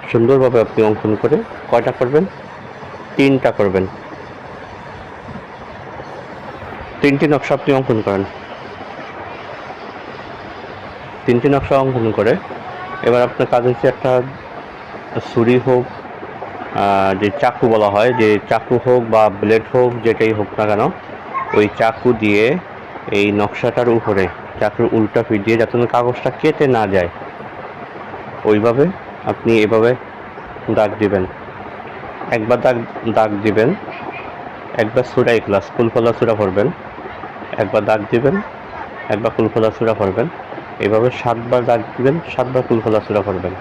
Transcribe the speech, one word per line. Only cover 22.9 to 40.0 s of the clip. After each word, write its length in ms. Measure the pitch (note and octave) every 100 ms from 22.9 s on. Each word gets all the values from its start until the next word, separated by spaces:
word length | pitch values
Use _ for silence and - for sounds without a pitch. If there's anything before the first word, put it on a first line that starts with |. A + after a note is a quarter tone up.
| - -
এই 200 | G#2 G#2
নকশাটার 580 | G2+ G#2 - B2 A2+ A#2+
উপরে 380 | A2+ A2 G2 F#2 - - -
চাকুর 300 | G#2+ - A#2
উল্টা 320 | A2+ G#2 A#2+
পিঠ 200 | A2+ G#2+
দিয়ে 140 | G2+ A2+
যাতে 200 | A2 A#2+
না 80 | A#2+
কাগজটা 440 | B2 A#2+ B2 C3+
কেটে 380 | B2+ D#3 D3+ C#3+
না 200 | A#2+ G#2
যায়, 220 | F#2+ F2 - - - - - - - - - - - - - A2
ওইভাবে 420 | G#2+ A2+ A#2 E3 F#3+ - - -
আপনি 360 | G#2 - A2+
এভাবে 340 | G#2+ A2 A2+ B2+ - - - - - - -
দাগ 220 | A2+ G#2+ G#2
দিবেন। 260 | G#2 G2 D2+ - - - - - - - - - -
একবার 300 | A#2+ A2 A#2+
দাগ, 160 | C3 A#2+ A#2 - A2+
দাগ 340 | G#2+ A2 G2+
দিবেন, 340 | G#2+ G#2 A#2 G3+ - - - - - - - - - -
একবার 260 | A2 A#2+
সূরা 280 | B2 - A#2+
ইখলাস, 320 | A2+ - G2 - -
কুল 120 | A#2
ফলা 240 | A#2+ A#2 A2+
সূরা 140 | A#2 G#2+
পড়বেন, 320 | G2+ F#2 A#2 F3+ - - - - - - - -
একবার 280 | G2+ G#2+ G2+
দাগ 160 | A2 G2+
দিবেন, 300 | A#2+ C3+ G3 G#3+ - - - - - -
একবার 220 | G#2 A2+ A2
কুল 120 | A2
ফলা 180 | A#2 A2 -
সূরা 140 | A2+
পড়বেন, 340 | G#2